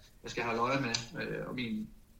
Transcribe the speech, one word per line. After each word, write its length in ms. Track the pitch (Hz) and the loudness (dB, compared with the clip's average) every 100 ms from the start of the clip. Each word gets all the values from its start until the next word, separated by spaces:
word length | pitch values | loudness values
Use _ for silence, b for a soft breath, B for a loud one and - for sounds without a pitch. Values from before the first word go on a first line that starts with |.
| - - | -20 -14
jeg 80 | - | -6
skal 140 | 120 | -2
holde 160 | 117 113 | 0 2
øje 200 | 120 139 | 4 4
med. 420 | 123 113 117 - | 4 0 -2 -4
Øh, 240 | 110 107 104 | -2 -2 -2
og 60 | |
min, 340 | 127 117 107 107 - - | -2 -2 -2 -4 -10 -20